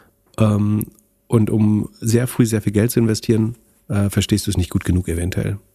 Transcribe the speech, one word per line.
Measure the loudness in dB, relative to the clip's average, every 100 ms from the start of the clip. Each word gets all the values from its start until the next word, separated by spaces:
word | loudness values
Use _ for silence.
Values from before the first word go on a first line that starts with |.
| _ _ _ 0
Ähm, | 0 2 0 -2 -4 -12 _ _ 0
und | 0 2
um | 2 2 2 -2 -6
sehr | -2 0 0
früh | 0 0
sehr | 0
viel | 0
Geld | 0 2
zu | 2
investieren, | 0 0 0 0 0 -4 _ _ -6
äh, | -2 0
verstehst | 0 0 0 0
du |
es | -2
nicht | -2
gut | -2 0
genug | -2 -2
eventuell. | -4 -4 -4 -4 -6 -12